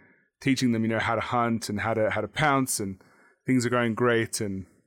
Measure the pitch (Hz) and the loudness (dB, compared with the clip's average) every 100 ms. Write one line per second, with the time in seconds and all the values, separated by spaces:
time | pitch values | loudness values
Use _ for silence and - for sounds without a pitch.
0 | _ _ _ _ 139 131 127 113 110 110 | _ _ _ _ 0 2 2 2 0 0
1 | 110 110 98 120 117 113 - 104 107 110 | 0 -2 0 0 0 -2 -4 -4 -2 0
2 | 107 98 104 - 151 139 131 - 98 95 | 0 0 -4 0 2 2 0 -4 -6 -8
3 | - _ _ _ - 131 117 123 120 110 | -16 _ _ _ 0 2 2 2 0 2
4 | 123 117 110 - 107 95 - _ | 2 2 0 -4 -6 -6 -10 _